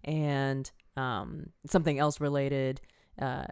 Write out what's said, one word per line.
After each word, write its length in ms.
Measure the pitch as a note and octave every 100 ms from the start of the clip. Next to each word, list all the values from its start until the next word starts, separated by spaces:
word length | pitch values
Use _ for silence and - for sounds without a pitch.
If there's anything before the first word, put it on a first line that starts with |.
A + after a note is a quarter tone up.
| -
and, 680 | D#3 D3 C#3 C3+ C3+ C3+ - _ -
um, 540 | B2+ A2 G#2 D3+ - - -
something 300 | F#3 D#3 C#3
else 220 | D3 -
related, 580 | D3 C#3+ C#3 C#3 C3 C3 - _ _ -
uh, 220 | C3+ C3 -